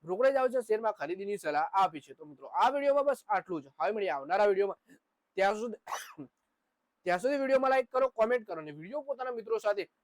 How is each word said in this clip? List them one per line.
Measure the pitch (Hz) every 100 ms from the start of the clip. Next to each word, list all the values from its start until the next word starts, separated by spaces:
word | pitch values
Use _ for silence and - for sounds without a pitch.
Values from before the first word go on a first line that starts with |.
બ્રોકરેજ | 156 185 262 269
હાઉસે | 254 254
શેરમાં | 226 214 226
ખરીદીની | 208 233 190 202 202
સલાહ | 160 147 151
આપી | 190 185 156
છે. | 131
તો | 135
મિત્રો, | 151 135 135
આ | 170 233
વીડિયોમાં | 285 277 277
બસ | 277 254 -
આટલું | 196 180 170
જ. | 139 _
હવે | 170
મળીએ | 220 190
આવનારા | 143 139 190
વીડિયોમાં. | 208 190 202 180 _ - _ _ _
ત્યાં | - 190
સુધી, | 208 233 208 -
<coughs> | - - - 131 _ _ _ _ _ _ _
ત્યાં | 180 180
સુધી | 240 285
વીડિયોમાં | 269 269 262
લાઈક | 262 254
કરો, | 254 262
કોમેન્ટ | - 226 247 214
કરો | 165
અને | 151
વીડિયો | 147 170 285
પોતાના | 277 254 254
મિત્રો | 240 214 220
સાથે | 208 202 175 _